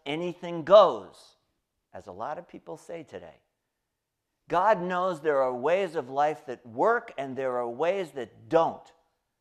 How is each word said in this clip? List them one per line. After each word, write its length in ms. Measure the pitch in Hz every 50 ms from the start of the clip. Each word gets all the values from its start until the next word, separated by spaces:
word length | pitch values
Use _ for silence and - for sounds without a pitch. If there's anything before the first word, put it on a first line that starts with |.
| -
anything 560 | - 147 160 175 180 165 - - 170 170 170 151
goes, 760 | 139 190 214 196 170 131 107 92 85 - - - - _ _ _ _ _ _ _ _ _ _ _ _ -
as 140 | 95 90
a 60 | 104 90
lot 260 | 92 113 135 156 175
of 80 | 175
people 300 | - - - - - 165
say 260 | 151 - - 170 165 151
today. 380 | - - 92 85 80 71 _ _ _ _ _ _ _ _ _ _ _ _ _ _ _ _ _ _ _ _ _ _
God 340 | - 156 170 185 214 220 180
knows 400 | 175 180 185 180 180 190 180 151
there 220 | 147 156 147 139 131
are 100 | 131 127
ways 440 | 123 123 147 175 190 202 175 151
of 140 | 165 131 123
life 360 | 135 139 147 156 156 151 -
that 180 | - 120 117 -
work 480 | 120 110 123 156 214 233 240 - - - -
and 180 | 139 135 131
there 200 | 127 135 131 123
are 120 | 123 120 120
ways 440 | 120 120 156 170 196 202 185 151 139
that 360 | 139 120 104 - - 113 113
don't. 440 | 156 165 165 143 98 - - - - _ _ _ _ _ _ _ _ _